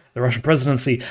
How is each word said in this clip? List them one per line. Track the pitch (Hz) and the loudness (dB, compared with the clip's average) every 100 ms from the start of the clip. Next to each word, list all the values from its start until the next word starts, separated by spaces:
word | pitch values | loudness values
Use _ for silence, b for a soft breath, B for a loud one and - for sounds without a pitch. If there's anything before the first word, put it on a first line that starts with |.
| B | B
the | 120 | -4
Russian | 123 117 | -2 0
presidency? | 151 156 135 131 143 123 B | 2 2 2 0 0 -2 B